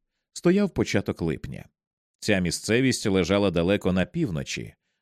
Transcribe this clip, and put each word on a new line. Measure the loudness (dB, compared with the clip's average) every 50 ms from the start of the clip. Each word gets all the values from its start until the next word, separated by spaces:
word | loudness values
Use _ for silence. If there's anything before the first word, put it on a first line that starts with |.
| _ _ _ _ _ _
Стояв | _ 0 2 2 4 4 2 0
початок | 0 -2 -2 0 -2 -2 -2 -2 -4 -4
липня. | -2 -4 -4 -4 -8 -12 -14 -14 -16 -20 _ _ _ _ _ _ _ _ _ _ 0
Ця | 0 2 2
місцевість | 2 0 -2 -4 -2 0 2 2 2 2 0 0 0
лежала | 0 2 2 2 2 2 2 2 2
далеко | 2 2 2 2 0 0 0 0
на | 0 0 0
півночі, | -2 -2 -4 -4 -2 -4 -6 -6 -6 -10 -10 -10 -14 -16 _ _ _ _ _